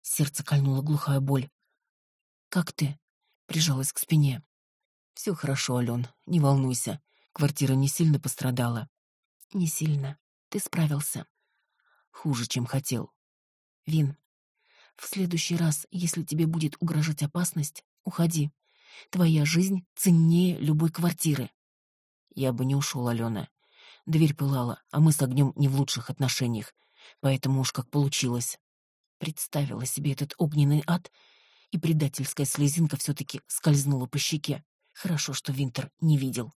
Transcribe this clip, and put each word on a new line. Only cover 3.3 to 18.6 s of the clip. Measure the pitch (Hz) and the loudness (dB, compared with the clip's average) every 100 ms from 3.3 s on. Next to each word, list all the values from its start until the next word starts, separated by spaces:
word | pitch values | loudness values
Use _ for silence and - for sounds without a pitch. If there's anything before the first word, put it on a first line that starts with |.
| _ | _
прижалась | - 160 156 135 131 | -6 -2 0 0 -2
к | - | -6
спине. | - 156 143 123 _ _ _ _ _ _ _ | 2 4 4 0 _ _ _ _ _ _ _
«Всё | - - | -8 -6
хорошо, | 165 143 135 - 123 | -4 -2 -2 -2 -2
Алён, | 120 120 120 _ | -2 -4 -6 _
не | - 170 | -2 2
волнуйся. | 139 139 131 123 - - _ _ _ | 4 4 2 -2 -6 -8 _ _ _
Квартира | - 143 - 131 | -2 -2 2 2
не | 131 139 | 2 2
сильно | - 160 139 | 2 2 2
пострадала». | - - 131 123 120 117 - _ _ _ _ _ - | 0 -4 -2 0 -2 -4 -8 _ _ _ _ _ -10
«Не | 196 165 | -4 -2
сильно. | - 160 147 139 147 _ _ _ | -2 -2 -2 -4 -10 _ _ _
Ты | 208 | -8
справился». | - 175 156 147 - - - _ _ _ _ _ _ _ _ - | -6 -2 0 -2 -4 -8 -12 _ _ _ _ _ _ _ _ -8
Хуже, | 156 123 120 | -4 -2 -2
чем | 127 | -4
хотел. | 120 135 - 120 - _ _ _ _ _ _ _ | -2 -4 -2 -6 -6 _ _ _ _ _ _ _
«Вин, | - 156 143 147 _ _ _ _ _ _ _ | -2 0 0 -2 _ _ _ _ _ _ _
в | - - | -18 -10
следующий | 196 180 170 - | -4 -2 -2 -2
раз, | 170 165 151 - | 0 0 0 -6
если | 180 170 175 | -4 -4 -4
тебе | 151 156 160 | -4 0 0
будет | 165 156 - | 0 -4 -2
угрожать | 170 156 156 147 | -2 0 0 -2
опасность, | 147 175 175 165 143 - _ _ | -4 -2 -2 -2 -6 -8 _ _
уходи. | - - 170 165 147 _ | -10 0 0 2 -2 _